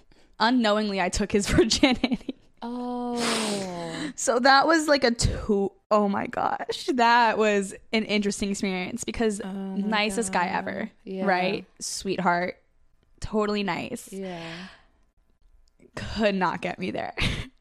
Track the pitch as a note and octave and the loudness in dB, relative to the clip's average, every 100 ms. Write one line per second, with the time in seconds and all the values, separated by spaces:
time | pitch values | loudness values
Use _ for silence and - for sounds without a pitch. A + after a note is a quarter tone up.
0 | _ - _ - A3 B3+ A3 G#3+ G#3+ G3 | _ -20 _ 0 2 4 2 2 0 0
1 | F3+ - G3+ G#3 G3+ - A#3 - C#4+ B3 | -2 -2 0 0 2 2 4 4 2 2
2 | B3 B3+ - - _ _ A#3 B3 B3 B3 | 0 -2 -6 -12 _ _ -10 -8 -6 -6
3 | B3 A#3+ A#3 A3+ A3 G3+ F#3+ F3 E3 E3 | -4 -2 -2 -2 -2 -4 -4 -6 -8 -6
4 | D#3 - - A#3 B3+ C4+ C#4+ E4 D4+ C#4+ | -8 -4 0 4 8 8 6 4 4 4
5 | B3 A#3+ - - - G3+ G3 - _ G#3 | 4 2 0 -2 0 0 0 -6 _ 2
6 | G3+ G#2+ - - - - - - - C4 | 4 0 -4 -2 0 -2 -6 -6 -4 2
7 | A#3 A#3 A3+ G3+ G#3+ G3+ G3 - - A3 | 4 6 4 4 2 2 0 -8 -4 -2
8 | G#3+ G#3+ G3+ - G3+ G3 G3+ F#3 F3+ A#3 | 0 0 0 -2 -4 -2 -2 -2 -6 -8
9 | - - A3 G3+ G3 G3 F#3+ F#3+ G3+ G#3+ | -8 -2 -2 -2 -6 -8 -6 -4 0 0
10 | G#3+ G3+ G3 F#3+ F3 - F#3 - A3 - | 0 -2 -2 0 0 0 -4 -6 -8 -10
11 | - F#3+ F#3+ F3+ F#3 G#3+ F#3 _ - - | -10 -2 0 2 0 -2 -8 _ -10 -8
12 | G3 F#3 F3+ F3 F3+ - _ _ _ _ | -4 0 2 2 0 -6 _ _ _ _
13 | _ _ - G#3+ G#3 G#3 G3 E3 B2 - | _ _ -4 0 0 0 -2 -4 -6 -10
14 | - G3 F#3+ F3 E3 E3 F#3+ - _ _ | -12 -10 -10 -10 -10 -12 -14 -18 _ _
15 | _ _ _ _ _ _ _ _ - - | _ _ _ _ _ _ _ _ -18 -12
16 | - G3+ A3 G3 F3+ E3+ F3 - F#3 - | -8 0 0 2 0 0 -6 -6 -6 -6
17 | - - - - - - | -8 -2 -2 -2 -8 -14